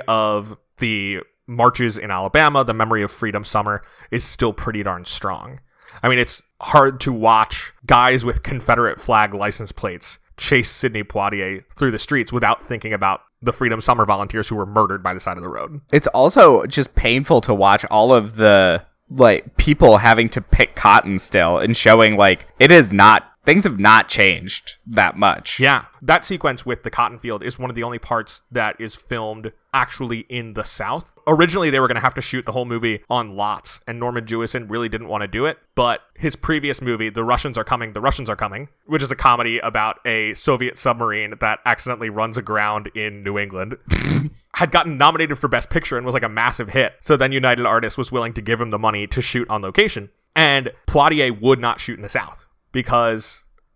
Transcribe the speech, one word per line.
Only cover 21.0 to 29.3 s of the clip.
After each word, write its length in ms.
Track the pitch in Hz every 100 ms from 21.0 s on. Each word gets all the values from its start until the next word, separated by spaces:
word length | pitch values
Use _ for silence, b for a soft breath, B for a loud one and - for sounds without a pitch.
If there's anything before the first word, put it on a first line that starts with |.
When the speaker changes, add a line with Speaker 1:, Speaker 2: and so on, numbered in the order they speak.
| 95 92
Speaker 2:
still 400 | - 98 85 87
and 180 | 107 113
showing, 400 | 113 113 110 104
like, 300 | 101 90 - -
it 140 | 139
is 200 | 170 110
not, 400 | 98 104 110 - _ -
things 180 | 170
have 160 | 190 104
not 300 | 101 110 -
changed 680 | - 98 82 90 - - - -
that 280 | 107 92 90
much. 440 | 101 - - -
Speaker 1:
Yeah. 260 | 135 135 - _
That 240 | 135 170 -
sequence 400 | 185 151 123 127
with 160 | 120
the 80 | 113
cotton 300 | - 113 117
field 240 | 120 107
is 160 | - 123
one 100 | 127
of 60 | 117
the 80 |
only 160 | 117 120
parts 420 | - 117 110 - _
that 280 | 120 107 -
is 140 | 113 -
filmed 560 | - 120 110